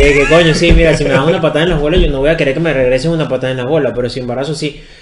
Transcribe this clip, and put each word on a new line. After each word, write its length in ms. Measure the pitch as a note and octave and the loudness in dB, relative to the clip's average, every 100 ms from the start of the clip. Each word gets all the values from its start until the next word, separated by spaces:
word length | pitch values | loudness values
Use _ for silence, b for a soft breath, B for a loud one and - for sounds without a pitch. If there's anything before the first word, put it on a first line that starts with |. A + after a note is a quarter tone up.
| C#3+ | 4
que 120 | C#3+ C#3 | 2 4
coño, 260 | D#3+ E3 | 4 4
sí, 200 | D3+ E3+ | 2 4
mira, 200 | E3 E3 D3+ | 4 4 2
si 80 | C#3+ | 0
me 60 | |
das 140 | C3+ D3 | 0 0
una 140 | F3+ | 0
patada 240 | D#3+ D3 | 0 0
en 60 | F3 | -2
las 100 | D#3+ | 0
bolas, 220 | D3 F3+ | 0 0
yo 80 | D#3+ | 0
no 100 | C3+ | 0
voy 100 | C#3 | 0
a 60 | E3 | 0
querer 180 | C#3+ | -2
que 60 | C3+ | -2
me 140 | E3 | -2
regresen 380 | C3+ B2+ B2+ D3+ | 0 0 0 -2
una 180 | E3 D3 | -2 -2
patada 220 | C3 C3 | -4 -4
en 60 | B2+ | -6
las 80 | B2 | -2
bolas, 280 | D#3 C3 A2 | -2 -2 -4
pero 140 | B2 | -6
si 100 | A#2+ | -6
embarazo 340 | B2 A#2+ C#3+ | -8 -6 -6
sí. 280 | D3+ D3+ - B B | -6 -8 -10 B B